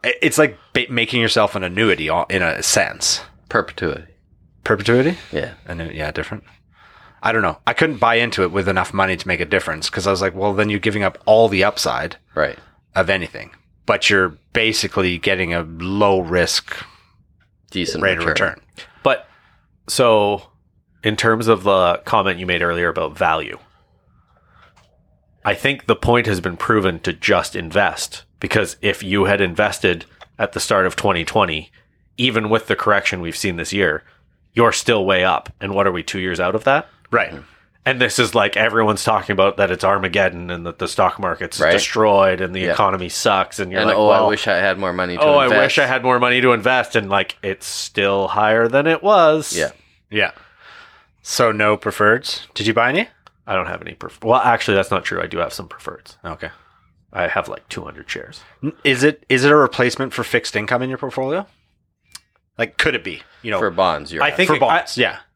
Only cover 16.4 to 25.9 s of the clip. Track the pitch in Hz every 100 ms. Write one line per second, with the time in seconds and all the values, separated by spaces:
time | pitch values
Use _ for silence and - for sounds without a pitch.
16.4 | 82 - - - - - _ _ _ _
17.4 | _ _ _ 95 85 - 98 85 82 76
18.4 | 85 - _ - - _ 143 127 - _
19.4 | _ _ _ _ - - 123 110 104 101
20.4 | - _ _ _ _ _ 110 107 117 113
21.4 | 113 107 101 95 87 87 - 113 95 87
22.4 | 90 87 87 85 87 78 78 73 85 80
23.4 | 65 - _ _ _ _ _ _ _ _
24.4 | _ _ _ _ _ _ _ _ _ _
25.4 | 107 101 135 135 -